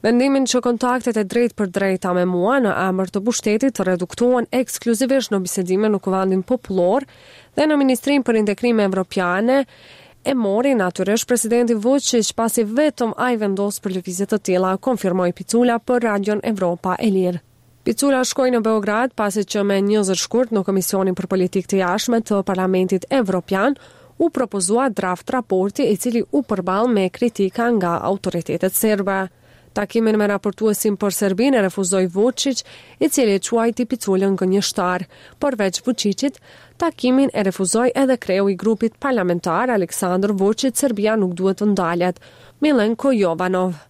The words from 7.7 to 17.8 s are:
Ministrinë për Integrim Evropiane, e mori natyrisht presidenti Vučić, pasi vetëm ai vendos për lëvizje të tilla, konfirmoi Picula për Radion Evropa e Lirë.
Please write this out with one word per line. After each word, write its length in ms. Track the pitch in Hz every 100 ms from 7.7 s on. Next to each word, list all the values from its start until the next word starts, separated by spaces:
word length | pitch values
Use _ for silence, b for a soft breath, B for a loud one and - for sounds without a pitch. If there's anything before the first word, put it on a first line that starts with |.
| 302
Ministrinë 480 | 269 254 - 285
për 140 | 254 226
Integrim 400 | 208 202 240 226
Evropiane, 840 | 202 190 185 - 180 180 226 269 269 B B B B B
e 100 | -
mori 380 | 269 214 202 269
natyrisht 540 | 254 185 180 185 220 -
presidenti 480 | 240 220 233 240 226
Vučić, 560 | 214 277 - 240 208
pasi 320 | - 226 226
vetëm 480 | 208 226 302 - 233 -
ai 200 | 247 240
vendos 420 | 208 196 202 202
për 140 | 202 185
lëvizje 280 | 180 180 196
të 60 | 220 -
tilla, 240 | 180 185 190
konfirmoi 580 | - 240 190 185 180 175
Picula 420 | 185 226 247 233
për 240 | - 247 233
Radion 320 | 202 202 208
Evropa 540 | - 208 185 175 190 180
e 120 | 226
Lirë. 280 | 190 180 175 _ _ _ _